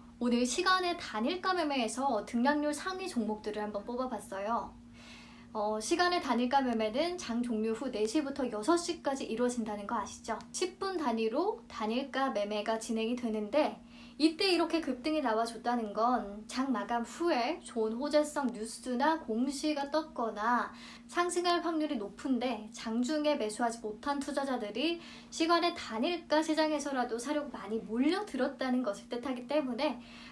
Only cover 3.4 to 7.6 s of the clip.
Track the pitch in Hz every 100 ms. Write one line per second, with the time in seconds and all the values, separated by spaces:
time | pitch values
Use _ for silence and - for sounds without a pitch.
3.4 | 214 208 208 202 220 247 254 214 - 190
4.4 | 202 233 - - - - - - - -
5.4 | - 220 208 214 220 339 359 349 269 233
6.4 | 247 277 254 226 214 240 339 359 - 233
7.4 | 240 214